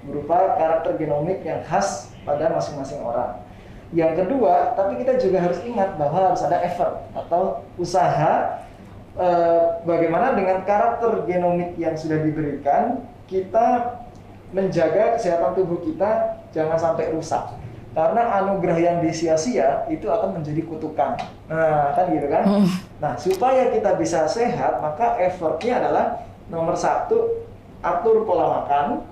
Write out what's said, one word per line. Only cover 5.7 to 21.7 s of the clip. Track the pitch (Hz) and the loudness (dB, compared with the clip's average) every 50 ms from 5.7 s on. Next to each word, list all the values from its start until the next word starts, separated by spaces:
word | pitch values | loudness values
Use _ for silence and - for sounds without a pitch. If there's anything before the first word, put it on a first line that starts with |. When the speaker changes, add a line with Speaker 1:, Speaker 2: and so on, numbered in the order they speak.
| 233 214 190 190 156 156 | -2 0 -2 -2 0 -2
Speaker 1:
bahwa | 147 143 151 185 190 180 - | -2 0 2 2 4 4 2
harus | - | 2
ada | 156 143 170 - - | 2 0 0 0 0
effort | 180 - - 170 160 - - - - - | -2 0 0 -2 -2 -2 -6 -12 -10 -10
atau | 131 139 - 165 175 190 190 185 - - - - | -10 -6 -2 0 0 0 0 -2 -6 -8 -12 -8
usaha, | - 175 156 - 190 175 165 143 - 151 160 - - - - - - - - - - - - - - - - - - | -6 -6 0 2 2 2 2 2 2 2 2 2 2 0 -2 -4 -6 -12 -16 -18 -20 -20 -20 -20 -20 -20 -16 -6 0
eh, | 180 180 175 170 170 170 170 170 170 170 170 - - | 2 2 4 4 4 4 6 6 4 4 2 0 -2
bagaimana | 170 175 170 165 165 165 175 233 262 247 | 0 0 2 2 2 2 2 2 2 2
dengan | 202 190 185 185 185 185 | 2 2 2 0 0 0
karakter | 190 208 208 - 233 233 - 233 233 214 190 165 165 | 0 2 2 4 2 2 2 0 0 0 0 -2 0
genomik | 180 180 175 175 175 175 175 175 - | 0 2 2 2 2 2 -2 -4 -4
yang | 170 165 160 160 | -4 -2 -2 -2
sudah | 156 - 160 156 151 156 | -4 -4 -2 -2 0 0
diberikan, | 156 143 156 147 143 131 - - 139 147 190 233 254 269 254 - - - - - - | 0 0 -2 -4 -4 -4 -2 0 2 2 2 2 0 -2 -4 -6 -12 -18 -20 -14 -4
kita | 190 190 185 - - 226 233 226 226 240 240 - - - - - - - - - - - - - | -4 -4 -4 0 2 2 4 4 2 2 0 -4 -6 -8 -14 -18 -20 -20 -20 -20 -20 -20 -18 -6
menjaga | 175 190 196 180 147 165 160 156 156 190 220 233 233 | -4 -2 -2 0 2 2 2 2 4 2 2 2 2
kesehatan | - - 180 170 170 170 175 180 | 0 0 0 2 2 2 0 2
tubuh | 190 185 165 175 165 - | 0 0 0 -2 -4 -4
kita | 160 - - 190 208 - - - 170 - - - - - | -6 -2 0 0 0 2 0 0 -2 -4 -8 -14 -8 -4
jangan | 160 156 156 165 160 | -2 -2 0 0 0
sampai | 165 165 165 165 156 - 160 | 0 0 0 0 0 -2 -2
rusak. | 160 - - 135 123 - - - - - - - - - - - | -4 -4 -2 -4 -4 -4 -6 -12 -12 -14 -14 -14 -16 -16 -8 -2
Karena | 160 160 165 214 226 233 233 202 196 | 0 0 2 2 2 2 2 2 0
anugerah | 190 196 196 180 170 180 170 165 | 2 2 0 0 0 0 2 2
yang | 170 175 170 165 156 | 2 2 2 2 0
disia-sia | 165 160 - 170 160 160 156 156 247 240 175 139 135 143 - - | 0 0 0 0 2 2 2 2 0 0 2 2 2 2 0 -2
itu | - 160 156 - 208 | -4 -6 -4 -2 -2
akan | 175 - - 190 185 170 | 0 0 0 -2 -4 -6
menjadi | 151 147 151 156 151 | -6 -4 -4 -4 -4
kutukan. | - 160 156 160 151 - - 143 131 - - - - - - - | -4 -8 -8 -8 -6 -2 0 0 0 0 -4 -6 -10 -12 -18 -12
Nah, | - 160 160 160 156 | -8 -2 0 2 2